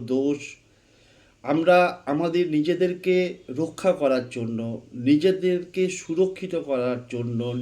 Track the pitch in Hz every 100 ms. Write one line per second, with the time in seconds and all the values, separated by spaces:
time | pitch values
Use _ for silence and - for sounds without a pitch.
0 | 117 131 143 147 - - _ _ _ _
1 | _ _ _ _ 123 156 165 180 180 -
2 | - 151 170 170 175 151 151 175 180 180
3 | 185 180 180 - - 131 160 - 185 180
4 | 139 131 120 123 113 113 117 113 - 127
5 | 123 147 185 185 180 180 175 185 185 -
6 | - 165 190 185 180 170 143 131 123 123
7 | - 123 120 117 120 123